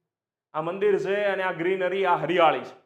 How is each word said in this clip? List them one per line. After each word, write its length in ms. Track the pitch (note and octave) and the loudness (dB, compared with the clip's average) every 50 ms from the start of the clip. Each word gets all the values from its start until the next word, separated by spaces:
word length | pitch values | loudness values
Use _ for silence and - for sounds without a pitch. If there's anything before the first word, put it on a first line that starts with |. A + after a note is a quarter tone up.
| _ _ _ _ _ _ _ _ _ _ - | _ _ _ _ _ _ _ _ _ _ -8
આ 80 | D#3 | -8
મંદિર 360 | D#3+ E3+ F#3 G3 G3+ G#3 G3 F3+ | -6 -6 -4 0 2 2 2 2
છે 260 | D#3 F#3 G3+ G#3 G#3 | 0 -2 -2 0 0
અને 180 | G3 F#3+ F#3+ | -2 -2 -2
આ 100 | F#3 F#3 | -2 -4
ગ્રીનરી, 520 | F3 D#3+ E3 F#3 F#3+ F#3 F#3 F3+ F#3+ G3 F#3+ | -2 -2 -2 -2 0 0 -2 -2 -2 0 0
આ 100 | F3 F3 | 0 0
હરિયાળી 460 | D3+ D3+ D3+ F3+ F3 E3 D#3 C#3+ B2+ | 0 0 0 2 4 4 4 4 2
છે, 160 | A#2+ - - - _ | -4 -10 -16 -20 _